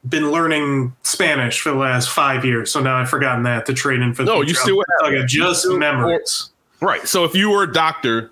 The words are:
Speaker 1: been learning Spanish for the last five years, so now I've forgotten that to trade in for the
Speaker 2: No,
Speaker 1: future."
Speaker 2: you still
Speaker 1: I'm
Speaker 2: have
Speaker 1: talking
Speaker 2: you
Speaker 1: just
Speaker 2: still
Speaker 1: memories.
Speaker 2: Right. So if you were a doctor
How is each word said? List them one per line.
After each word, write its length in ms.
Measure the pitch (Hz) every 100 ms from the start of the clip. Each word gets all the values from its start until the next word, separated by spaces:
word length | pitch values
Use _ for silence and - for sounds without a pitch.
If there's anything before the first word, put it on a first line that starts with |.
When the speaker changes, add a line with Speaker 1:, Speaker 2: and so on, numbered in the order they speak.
| 127
Speaker 1:
been 220 | 156 147
learning 640 | 160 160 151 147 139 127 -
Spanish 580 | - - 175 143 120 -
for 100 | 156
the 60 | 135
last 340 | 135 123 123
five 340 | - 139 131
years, 260 | 127 117 110
so 80 | 151
now 180 | 131 127
I've 140 | 123
forgotten 320 | 135 139 120
that 240 | 123 120 -
to 80 |
trade 260 | 131 143 127
in 140 | 123
for 80 | 117
the 80 | 131
Speaker 2:
No, 60 | 214
Speaker 1:
future." 120 | 143
Speaker 2:
you 60 |
still 200 | 170 - 190
Speaker 1:
I'm 60 | 190
Speaker 2:
have 100 | 170
Speaker 1:
talking 200 | 147 139
Speaker 2:
you 40 | 123
Speaker 1:
just 340 | 143 180 175
Speaker 2:
still 160 | 185 185
Speaker 1:
memories. 720 | 147 135 165 170 - - - _ _ _
Speaker 2:
Right. 280 | 185 165 -
So 160 | 190
if 100 | 170
you 160 | 185 208
were 140 | 202
a 80 | 180
doctor 580 | 165 160 160 127 113 113